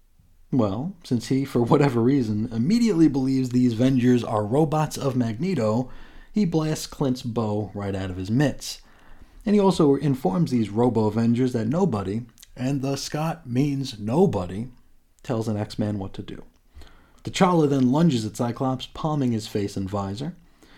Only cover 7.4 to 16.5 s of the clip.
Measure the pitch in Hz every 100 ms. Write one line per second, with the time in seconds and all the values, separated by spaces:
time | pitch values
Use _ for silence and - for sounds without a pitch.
7.4 | 107 104 104 101 101 95 95 92 92 120
8.4 | 147 - - - - - - - - -
9.4 | 214 208 196 180 151 139 147 131 180 185
10.4 | 165 123 104 104 123 110 107 113 117 117
11.4 | 127 123 110 160 190 107 92 110 123 -
12.4 | - - 127 143 131 139 - 151 160 165
13.4 | 123 120 147 135 131 107 107 139 190 101
14.4 | 87 95 127 - _ - _ _ - 113
15.4 | 113 104 104 - 107 104 95 - 92 -
16.4 | -